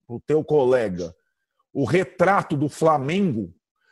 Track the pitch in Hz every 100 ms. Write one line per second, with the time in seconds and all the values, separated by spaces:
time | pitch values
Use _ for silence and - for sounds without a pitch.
0 | - 120 - 151 139 151 123 127 107 87
1 | 85 - _ _ _ _ _ - 120 180
2 | 185 - 175 196 - 147 143 - 160 147
3 | 135 190 190 113 90 - _ _ _